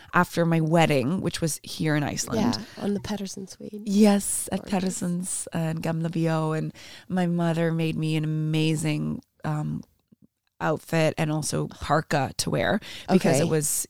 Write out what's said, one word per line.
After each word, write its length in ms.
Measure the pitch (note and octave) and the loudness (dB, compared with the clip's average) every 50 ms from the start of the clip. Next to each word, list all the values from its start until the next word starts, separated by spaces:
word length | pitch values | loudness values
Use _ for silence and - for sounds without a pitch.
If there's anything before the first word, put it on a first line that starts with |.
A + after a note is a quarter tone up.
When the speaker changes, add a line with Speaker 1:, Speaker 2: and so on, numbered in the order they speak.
| - - - | -10 -2 2
Speaker 1:
after 300 | F3 F3 - - E3+ E3+ E3 | 2 2 2 2 0 2 4
my 140 | E3 E3 | 4 2
wedding, 580 | D#3+ D#3 E3 E3+ D#3+ D3 D3 C3+ A#2 C3+ F#3 F#3+ | 2 4 4 4 6 6 4 2 2 0 0 -2
which 200 | C3 C3+ - - | -2 -4 -4 -2
was 180 | E3+ D#3+ - - - | -4 -4 -4 -6 -10
here 320 | - - - E3 D#3 D3 | -10 -6 -4 0 0 0
in 60 | D3+ | 0
Iceland. 540 | C#3+ - - - - - - A3 G#3 A#3+ A#3 G#3+ | 0 -2 -4 -4 -4 -2 -2 0 0 0 0 -2
Speaker 2:
Yeah, 260 | G#3+ - - - - | -6 -12 -10 -6 -4
on 100 | G3+ G3+ | -2 -2
the 60 | G3+ | -2
Patterson 440 | - - G#3+ G3+ G3 F#3 - G3+ F#3+ | -4 -6 -6 -6 -6 -8 -10 -10 -12
Suite. 360 | - - - G#3+ - G#3 G#3 G#3+ | -12 -14 -14 -14 -12 -12 -8 -4
Speaker 1:
Yes, 640 | G#3+ G3 G#3 G#3+ G#3 G3+ G3+ - - - - - - F#3+ | 2 6 6 8 8 6 4 2 -2 -4 -4 -4 -4 -6
at 60 | G3 | -6
Speaker 2:
Gorgeous. 100 | - - | -4 -2
Speaker 1:
Patterson's, 760 | G3+ F#3 F#3 F#3+ F3+ - F#3+ F3+ F3 F3 F#3 - - - - - - | -2 -2 -2 -2 -4 -4 -4 -4 -2 -4 -4 -4 -6 -6 -6 -6 -4
uh, 40 | E3+ | -4
in 220 | E3 D#3+ D#3+ D#3+ | -2 -2 -2 -4
Gamla 280 | E3 E3 E3 D#3+ E3 E3 | -4 -4 -2 -2 -2 -2
Bjørn. 480 | E3 E3 E3 D#3+ D#3+ D#3 D#3 D#3 D#3 D#3 | -2 0 0 0 2 0 0 0 -2 -2
And 160 | D#3 D#3 - - - - - - - - | -4 -6 -8 -12 -16 -20 -20 -18 -10 -4
my 180 | F#3 F#3 F3+ E3+ | -2 0 2 2
mother 440 | E3+ E3+ E3+ E3+ D#3+ E3 E3+ E3 E3 | 2 2 2 2 2 2 2 2 2
made 240 | E3 E3 D#3+ E3 D#3+ | 0 0 0 0 0
me 180 | D#3+ D#3 D#3 | 0 0 0
an 80 | D#3+ D#3 | 0 0
amazing, 1000 | D#3 D#3 D#3 D#3 D#3 D#3 D#3 D#3 D#3+ D#3+ D3+ D#3 D#3 D3+ D3+ D#3 D3+ D3+ - - _ _ _ - | 0 0 0 0 0 2 2 4 2 2 2 0 0 0 0 -2 -4 -4 -6 -8 _ _ _ -6
um, 400 | D#3 D3+ D3+ D3+ D3+ D#3 - - _ _ _ _ _ _ _ _ _ _ _ _ _ _ - | -4 -4 -2 -4 -4 -6 -6 -8 _ _ _ _ _ _ _ _ _ _ _ _ _ _ -4
outfit 540 | E3+ E3 D#3 D#3 - - E3 E3 D#3+ D3+ - - | -2 -2 -2 -2 -2 -2 0 2 2 2 2 0
and 120 | D#3+ D#3 | -2 0
also 360 | D3+ D#3 D3 - - D3+ D3+ - | 0 -2 -2 -2 -2 -2 -4 -4
parka 640 | - - - - D3 D#3+ D3+ - E3 C#3+ B2+ A2+ - | -8 -6 -2 0 2 2 2 2 0 0 0 0 -2
to 140 | - - - | -4 -4 -2
wear 300 | - C#3+ F2 F#2 E3 A3 - - - - - - | 0 0 2 2 2 0 -2 -6 -14 -10 0 4
because 240 | - F#3 - - C3 | 4 4 6 4 4
Speaker 2:
Okay. 60 | C#3 | 4
Speaker 1:
it 60 | E3 D#3+ | 2 2
was 380 | D#3+ D#3 D3 - - - - - | 2 0 0 0 -2 -2 -4 -4